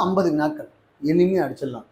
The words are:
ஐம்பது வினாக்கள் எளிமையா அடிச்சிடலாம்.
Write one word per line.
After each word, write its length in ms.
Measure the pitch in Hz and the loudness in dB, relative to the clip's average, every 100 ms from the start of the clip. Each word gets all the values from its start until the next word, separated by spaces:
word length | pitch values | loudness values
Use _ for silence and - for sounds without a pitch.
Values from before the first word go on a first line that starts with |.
| 185 | 2
ஐம்பது 240 | 190 175 | 2 2
வினாக்கள் 360 | 151 151 151 - _ _ _ | 2 0 -4 -12 _ _ _
எளிமையா 440 | 143 170 180 190 | 0 2 4 2
அடிச்சிடலாம். 420 | 143 131 143 120 107 | -2 -4 -8 -8 -14